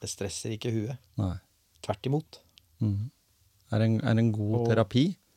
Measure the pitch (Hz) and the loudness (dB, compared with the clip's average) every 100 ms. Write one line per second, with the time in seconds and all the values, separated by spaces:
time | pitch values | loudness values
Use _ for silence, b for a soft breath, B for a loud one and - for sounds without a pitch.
0 | - - 98 - 117 107 123 110 107 131 | -10 -8 -8 -6 -8 -6 -4 -2 -4 -8
1 | _ - 98 87 - _ _ _ - 104 | _ -4 -2 -4 -10 _ _ _ -6 -4
2 | 131 - - - _ _ - - 110 101 | -2 -2 -4 -16 _ _ -16 -4 -2 0
3 | 117 - _ _ _ _ - 107 113 110 | -4 -10 _ _ _ _ -4 0 2 2
4 | 117 113 117 107 104 113 117 110 113 123 | 2 4 4 2 0 0 2 2 2 2
5 | 165 185 _ | 2 -2 _